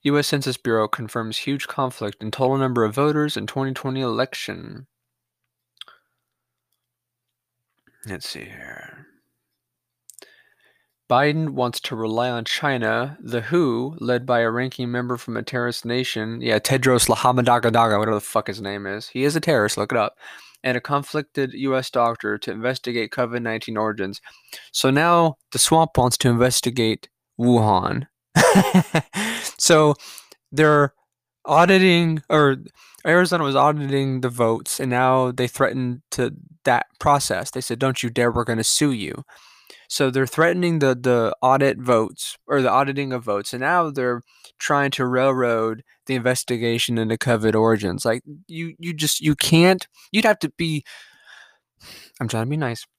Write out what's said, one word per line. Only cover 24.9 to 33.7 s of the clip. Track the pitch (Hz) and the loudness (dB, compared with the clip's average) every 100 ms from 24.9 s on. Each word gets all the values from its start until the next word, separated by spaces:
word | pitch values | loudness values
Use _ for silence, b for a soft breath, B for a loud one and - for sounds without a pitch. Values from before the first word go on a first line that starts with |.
| 139 165 175 165 143 _ | 2 4 4 2 -2 _
the | - | -2
swamp | - 160 165 - | 2 4 4 2
wants | 127 - | 0 2
to | 127 | 2
investigate | 117 123 123 - 123 113 110 - _ _ - | 4 2 2 -2 0 0 -2 -8 _ _ -2
Wuhan. | 120 120 107 92 90 - 135 _ _ | 4 4 4 2 0 -4 -8 _ _
<laughs> | - 508 415 - 190 - 165 - B 220 233 B B | 4 6 6 4 2 2 -2 -4 B -6 -6 B B
So | - 160 151 147 B B B B _ | 4 6 6 2 B B B B _
they're | 143 156 147 143 _ _ _ _ _ - | 2 4 6 4 _ _ _ _ _ 0
auditing, | 147 175 190 185 170 170 160 - | 4 6 6 6 4 2 -2 0
or | 156 147 135 143 _ B B 175 | 4 4 2 -6 _ B B 2
Arizona | 170 180 175 | 4 4 0
was | 147 135 | 0 2
auditing | 143 | 2